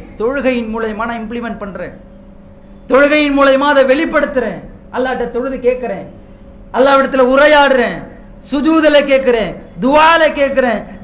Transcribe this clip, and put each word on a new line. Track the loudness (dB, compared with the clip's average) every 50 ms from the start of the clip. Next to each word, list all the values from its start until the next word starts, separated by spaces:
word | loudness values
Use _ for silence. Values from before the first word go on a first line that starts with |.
| -14 -18 -8
தொழுகையின் | -6 -4 -4 -4 -2 -2 -2 -2 -2 -4 -6 -6
மூலயமா | -6 -6 -6 -6 -6 -8 -8
நான் | -8 -10 -10
implement | -10 -10 -10 -8 -10 -10 -10 -12
பண்றேன், | -12 -12 -12 -12 -14 -14 -18 -20 -20 -20 -20 -20 -20 -20 -20 -20 -20 -20 -20 -20 -20 -20 -20 -4 0
தொழுகையின் | 2 2 4 4 2 2 0 0 2 2
மூலயமா | 4 4 4 2 2 2
அதை | 4 4 4 4
வெளிப்படுத்துறேன், | 2 0 0 -2 0 -2 -2 0 -2 -4 -4 -4 -8 -10 -14 -18 -20 -20 -18 -10 -6
அல்லாஹ்ட்ட | -4 -4 -4 -4 -4 -6 -6 -6
தொழுது | -6 -6 -6 -8 -2 -2
கேட்கிறேன், | -2 -2 -2 -6 -8 -8 -10 -12 -16 -18 -20 -20 -20 -20 -20 -20 -20 -20 -20 -18 -6 -2
அல்லாஹ்விடத்துல | 2 2 4 4 4 2 2 0 0 2 2 4
உரையாடுறேன், | 4 4 6 6 4 4 4 2 2 0 -2 -4 -8 -12 -16 -20 -20 -20 -20 -20 -20 -10 -6
சுஜூதுல | -4 -2 0 2 2 4 4 4 4 4 4 2
கேட்கிறேன், | 0 2 2 0 0 0 -2 -4 -8 -12 -18 -18 -8 -4
துவால | -2 2 4 4 4 4 4 4 2 0 0
கேட்கிறேன், | -2 -2 0 0 0 0 0 -2 -4 -6 -12 -16 -8